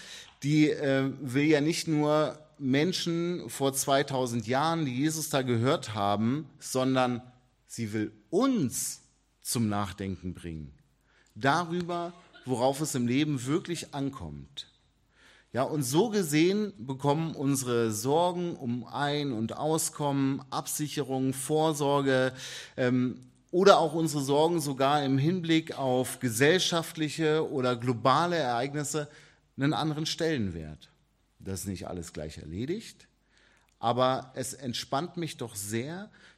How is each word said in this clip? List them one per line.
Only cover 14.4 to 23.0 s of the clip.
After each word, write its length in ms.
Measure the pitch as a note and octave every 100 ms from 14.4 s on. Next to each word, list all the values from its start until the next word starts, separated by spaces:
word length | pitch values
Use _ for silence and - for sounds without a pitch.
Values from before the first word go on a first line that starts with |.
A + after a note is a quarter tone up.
| C2+ - - _ _ _ _ _ - - _
Ja, 100 | A2+
und 200 | B2+ D#3
so 280 | B2 D3 A#3
gesehen 640 | G#3 E3+ D3 E3+ G3+ G#3 G#2
bekommen 560 | A#2 C3+ C#3+ D3 E3
unsere 580 | - C#3 C3+ B2 A#2+ A2+
Sorgen 640 | G#2+ A#2+ D3+ F3 F3 F3 E3
um 280 | B2+ B2
Ein- 480 | A#2 - C#3+ D3 C#3+
und 240 | A2+ A2+ A2
Auskommen, 840 | D3+ D#3+ D#3 - D3 C#3 C3+ C3+ C3+
Absicherung, 840 | B2+ D#3+ - D3+ - C3 C3 C3
Vorsorge, 1000 | C3 - D#3 D#3 D3 C#3+ C#3+ C#3 C3 C3 B2+ - - - -
ähm, 500 | B2+ B2+